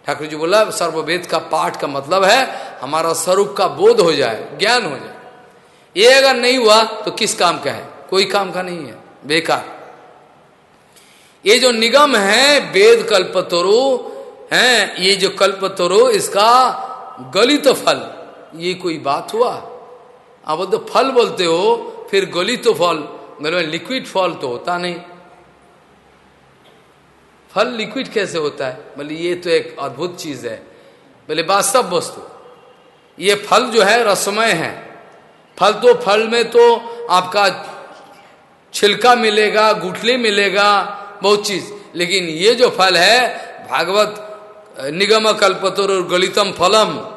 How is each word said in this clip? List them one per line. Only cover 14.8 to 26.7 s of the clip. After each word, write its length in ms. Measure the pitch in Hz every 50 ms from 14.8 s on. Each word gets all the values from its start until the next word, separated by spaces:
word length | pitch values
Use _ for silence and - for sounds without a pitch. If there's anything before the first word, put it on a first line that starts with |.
| 196 180 - 165 180
ये 100 | 190 202
जो 160 | 180 190 185
कल्पतरु, 800 | - - 196 190 190 - 190 185 190 - 180 175 185 214 247 262
इसका 600 | 220 185 - - - 196 208 226 240 254 262 233 - - - - - - - - - - 127 - -
गलित 340 | 185 226 254 294 285 - 254
फल, 420 | 214 - - 170 147 127 - - - - - - - - - - -
ये 180 | 160 170 180 180
कोई 240 | 180 185 180 160 151
बात 360 | 131 139 139 160 165 - -
हुआ? 160 | 220 247 226 160 120 - - - - - - - - - - - _ _ _ _ _ -
आप 120 | - 156 160
बोलते 340 | 190 185 208 190 - -
फल 180 | - 214 254 269
बोलते 340 | 254 247 226 190 160 175 180
हो, 500 | 165 165 170 196 233 233 233 - - - - - -
फिर 200 | - 196 185 156 143
गलित 320 | 170 180 214 247 - - 240
फल, 500 | 185 143 175 175 165 156 143 - - - - - - -
मतलब 160 | 143 151 170 180
लिक्विड 480 | 165 151 156 170 170 - 262 262 180
फल 240 | - - 190 185 175
तो 160 | 160 135 147 131
होता 300 | 120 120 - 175 175 175
नहीं। 180 | 175 180 170 160 - - - - - - - - - _ _ _ _ _ _ _ _ _ _ _ _ _ _ _ _ _ _ _ _ _ _ _ _ -